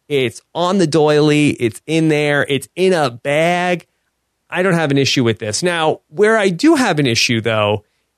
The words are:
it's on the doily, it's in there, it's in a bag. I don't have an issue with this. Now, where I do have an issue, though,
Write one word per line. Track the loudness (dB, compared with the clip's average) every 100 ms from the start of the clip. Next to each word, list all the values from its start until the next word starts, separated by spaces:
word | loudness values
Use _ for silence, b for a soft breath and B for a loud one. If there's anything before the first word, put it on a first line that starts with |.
| -4
it's | -2 -2 -4 _
on | -4 -2 2
the | 2
doily, | 2 2 4 2 2 2
it's | 0 -4 -4 -4
in | -2 0
there, | 0 0 -2 -2
it's | -4 -6 -2
in | 0
a | 0 -2
bag. | -4 -4 0 0 0 -2 -4 -6 _ _ _ _ _ -10
I | -4
don't | 0
have | 0 0
an | 0
issue | 0 0
with | 0 -2
this. | -4 -4
Now, | -4 -2 -2 -4 _
where | 0 2 2
I | 0
do | 0 2 2
have | 2 0
an | 0
issue, | 0 0 -2
though, | -2 0 0 -2 -6 _ _